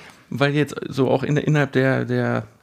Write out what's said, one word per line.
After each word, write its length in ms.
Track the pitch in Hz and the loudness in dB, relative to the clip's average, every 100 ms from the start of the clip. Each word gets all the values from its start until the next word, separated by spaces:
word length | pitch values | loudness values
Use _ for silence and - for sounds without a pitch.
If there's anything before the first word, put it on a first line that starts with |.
| - - _ | -14 -20 _
weil 240 | 110 143 147 | -2 0 2
jetzt 200 | 143 - - | -2 -4 -6
so 220 | 131 123 | 0 2
auch 100 | 131 | 2
in 140 | 131 147 | 0 0
der, 100 | - | 2
innerhalb 280 | 151 139 | 2 2
der, 320 | 131 131 127 117 | 2 2 0 -2
der, 420 | 123 120 120 113 _ | -2 0 -2 -6 _